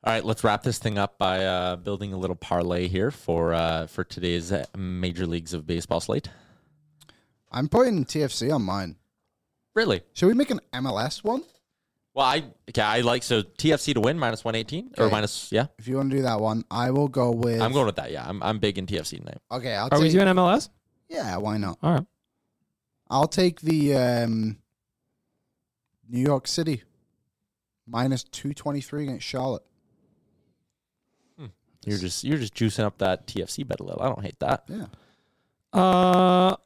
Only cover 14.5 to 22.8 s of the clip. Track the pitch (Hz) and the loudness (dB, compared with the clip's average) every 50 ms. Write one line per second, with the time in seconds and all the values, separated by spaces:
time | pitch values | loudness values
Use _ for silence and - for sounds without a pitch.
14.5 | 110 113 110 - 143 170 233 254 - - - 110 113 107 107 104 - - - - | -4 -4 -4 -4 -8 -10 -10 -10 0 2 2 4 4 2 0 -2 -4 -6 -8 -2
15.5 | - 107 123 147 _ _ 110 117 127 135 135 135 131 135 131 123 113 104 107 110 | 0 0 0 0 _ _ -8 -4 -4 -2 -2 0 0 0 0 0 0 0 0 0
16.5 | 110 113 110 _ - 113 123 127 131 139 147 139 127 135 123 120 120 117 120 120 | 0 -2 -4 _ -4 -2 -2 0 2 2 0 0 2 0 2 2 2 0 0 0
17.5 | 117 113 113 113 131 143 131 107 95 - 69 60 78 71 60 65 92 101 - 87 | 0 0 0 2 2 2 2 2 0 -4 -6 -8 -8 -10 -8 -8 -8 -4 -2 -2
18.5 | 110 107 98 104 98 98 95 90 101 82 78 - - 85 - - - - _ _ | -2 0 0 -2 -2 -2 -6 -4 -6 -6 -6 -6 -12 -12 -14 -14 -16 -16 _ _
19.5 | - 127 120 127 110 98 107 120 147 143 156 160 160 185 196 190 185 185 180 175 | -10 -8 -6 -4 -4 -4 0 2 4 4 6 6 6 6 6 6 6 4 4 4
20.5 | 190 277 - - _ _ _ _ _ _ _ _ 330 320 202 107 92 87 101 107 | 4 2 0 -4 _ _ _ _ _ _ _ _ -8 -6 -6 -4 -4 -2 -2 -2
21.5 | 107 107 101 92 82 _ - 156 170 135 185 _ _ _ _ _ _ _ _ _ | -2 -2 -2 -4 -6 _ 0 2 2 2 0 _ _ _ _ _ _ _ _ _
22.5 | _ _ _ _ _ _ | _ _ _ _ _ _